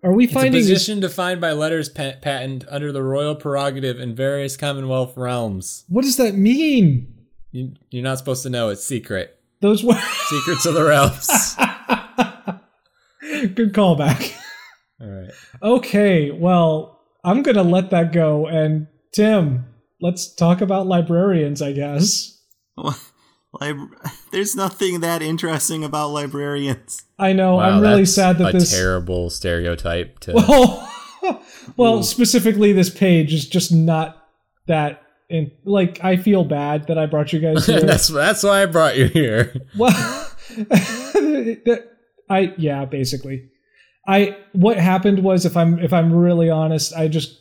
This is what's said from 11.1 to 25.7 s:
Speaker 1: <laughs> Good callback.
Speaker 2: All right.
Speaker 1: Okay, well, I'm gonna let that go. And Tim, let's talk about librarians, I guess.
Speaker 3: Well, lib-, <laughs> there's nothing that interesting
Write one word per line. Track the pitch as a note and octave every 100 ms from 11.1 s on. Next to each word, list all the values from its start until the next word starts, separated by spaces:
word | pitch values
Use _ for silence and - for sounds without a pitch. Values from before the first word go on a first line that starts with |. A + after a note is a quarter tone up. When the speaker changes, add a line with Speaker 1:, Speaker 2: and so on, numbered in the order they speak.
| - - A3 - -
Speaker 1:
<laughs> | A#3+ - - B3 - - A#3+ - - F3+ _ _ _ _ _ _ D4+ D4+ A#3+
Good | F#3 A3+
callback. | G#3 G3+ D3+ C#3+ B2+ - - - - - _ _ _
Speaker 2:
All | A2
right. | G2 F#2+ - - -
Speaker 1:
Okay, | G#3 B3 B3 G3+ G#3 F3+ D3
well, | D3+ E3+ F3+ E3 D#3 D#3 _ _ _
I'm | F3+ G#3+
gonna | C#4+ G#3+
let | F3 F3+ F#3
that | F3+ E3
go. | E3 D#3+ D3+ D#3
And | D#3+ D#3 D#3 D3+ _ _
Tim, | - G#3+ G#3+ D#3+ B2+ B2 _ _ _
let's | E3+ F3+ -
talk | - E3+ F3
about | F#3+ F#3+ F#3+
librarians, | F3+ E3+ E3+ G3 F3+ D3 C#3+
I | D3
guess. | C#3 D#3 C#3+ G3 - - _ _ _ _ -
Speaker 3:
Well, | - C3+ - _ _ _ _ -
lib-, | D3 C#3+ C#3+ - -
<laughs> | - -
there's | F#3+ G#3
nothing | C4 F#3+ - G3 F3
that | E3 E3+
interesting | D#3 E3 E3+ D#3 -